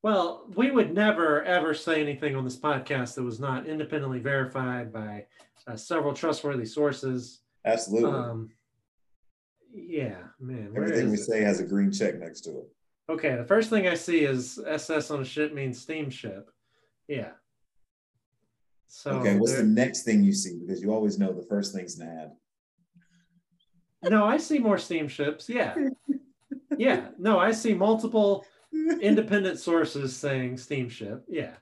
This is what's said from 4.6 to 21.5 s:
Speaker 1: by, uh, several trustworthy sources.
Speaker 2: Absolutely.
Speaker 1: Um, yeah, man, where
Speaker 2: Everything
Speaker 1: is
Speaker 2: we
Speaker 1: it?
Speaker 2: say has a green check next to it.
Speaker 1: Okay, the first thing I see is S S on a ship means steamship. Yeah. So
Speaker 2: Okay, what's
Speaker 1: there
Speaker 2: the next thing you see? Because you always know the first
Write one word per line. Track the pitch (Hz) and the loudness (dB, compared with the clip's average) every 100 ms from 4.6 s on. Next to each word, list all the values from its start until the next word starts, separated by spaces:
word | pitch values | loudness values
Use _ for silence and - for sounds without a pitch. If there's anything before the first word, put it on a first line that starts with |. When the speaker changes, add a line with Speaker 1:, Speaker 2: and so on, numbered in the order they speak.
| 127 123 117 | -4 -4 -8
Speaker 1:
by, | 110 107 104 - _ _ _ - | -10 -10 -10 -14 _ _ _ -14
uh, | 110 | -14
several | - 170 143 | -4 -2 -2
trustworthy | 135 165 147 147 135 110 | -2 -2 -2 -2 -4 -4
sources. | 147 147 131 135 127 120 - _ _ | 0 0 0 -4 -4 -6 -20 _ _
Speaker 2:
Absolutely. | 107 113 95 110 117 | 0 0 2 2 2
Speaker 1:
Um, | 123 120 113 110 _ _ _ _ _ _ _ _ _ _ _ _ | 0 -4 -6 -10 _ _ _ _ _ _ _ _ _ _ _ _
yeah, | 220 170 160 123 92 85 _ | -18 -6 -4 -4 -8 -18 _
man, | 127 127 104 | -10 -10 -6
where | 107 | -4
Speaker 2:
Everything | 104 - 107 | 0 2 2
Speaker 1:
is | |
Speaker 2:
we | 104 | 0
Speaker 1:
it? | 107 | 0
Speaker 2:
say | 110 | 2
has | 104 90 | 4 2
a | |
green | 85 98 98 | 0 2 2
check | 98 101 85 | 2 -2 -2
next | 82 - | -10 -12
to | 82 78 | -12 -12
it. | - _ _ _ - | -14 _ _ _ -8
Speaker 1:
Okay, | 160 151 123 | -2 -2 -2
the | |
first | 120 208 220 | 4 4 4
thing | 220 185 | 2 2
I | |
see | 165 - 170 | 0 2 2
is | 143 131 123 - - | 4 0 -4 -10 -6
S | 151 - | -6 -2
S | 156 147 | -2 -2
on | 147 | -4
a | |
ship | 127 147 151 | -4 -2 -2
means | 147 135 117 | -2 -6 -6
steamship. | - 156 143 127 113 95 - _ _ _ _ _ - | -8 -6 -6 -8 -10 -12 -16 _ _ _ _ _ -8
Yeah. | 139 98 - _ _ _ _ _ _ _ _ _ _ _ _ _ _ _ | -8 -8 -14 _ _ _ _ _ _ _ _ _ _ _ _ _ _ _
So | - 139 | -12 -4
Speaker 2:
Okay, | - 104 101 | 0 2 4
what's | 117 | 4
Speaker 1:
there | 131 | 4
Speaker 2:
the | 110 | 4
next | 110 123 - | 6 4 0
thing | - 107 | 4 6
you | 98 | 6
see? | 98 92 87 | 4 -2 -8
Because | 92 90 | -6 -4
you | 98 | 0
always | 110 107 95 | 2 0 2
know | 98 | -2
the | 90 | -2
first | - | -2